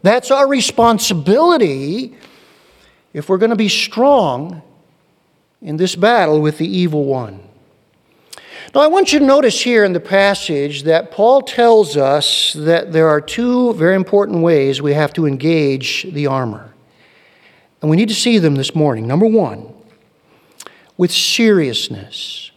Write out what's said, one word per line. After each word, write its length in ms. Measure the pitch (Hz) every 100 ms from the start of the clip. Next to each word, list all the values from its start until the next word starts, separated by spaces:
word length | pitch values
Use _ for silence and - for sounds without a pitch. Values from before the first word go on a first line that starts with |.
That's 280 | 185 247 -
our 160 | 269 277
responsibility 1700 | 277 - - 233 226 - 180 147 226 339 330 190 135 139 202 247 - - _ _ _ _ _ _ _ _
if 160 | 160 147
we're 80 | 190
gonna 180 | 220 233
be 140 | 214
strong 960 | - - - 269 277 170 127 160 170 - _ _ _ _ _ _ _ _ _
in 160 | 190 156
this 180 | 180 -
battle 460 | 202 233 165 151
with 160 | 151 151
the 100 | 160
evil 380 | 185 175 151 139
one. 340 | 131 110 95 90 _ _ _ _ _ _ _ _ - - - -
Now, 80 | 269
I 60 | 302
want 260 | 370 370
you 60 | 294
to 60 | 269
notice 360 | 277 262 -
here 220 | 247 233
in 100 | 202
the 60 | 175
passage 840 | - 196 196 196 - 147 143 143
that 280 | 151 160 -
Paul 300 | - 220 269
tells 560 | 262 - 233 220 175 147
us 560 | 135 147 147 - -
that 400 | 151 151 170 196
there 160 | 160 160
are 120 | 151
two 520 | 151 - 247 247 247
very 220 | 214 165 190
important 460 | 185 202 196 170
ways 400 | 170 156 135 135
we 120 | 143
have 200 | 143 147
to 140 | - 156
engage 800 | 135 151 165 143 135 123 - 190
the 140 | 147 143
armor. 460 | 135 123 104 - _ _ _ _ _ _ _ _ _ _ _
And 100 | 156
we 60 | 160
need 120 | 220
to 60 | 214
see 240 | 240 226
them 160 | 160 139
this 180 | 135
morning. 340 | 160 151 110 113
Number 200 | 143 220
one, 400 | 220 151 101 110 - _ _ _ _ _ _ _ _ - _ _ -
with 140 | 180
seriousness. 1400 | - - - 226 196 143 110 - 101 98 - - - -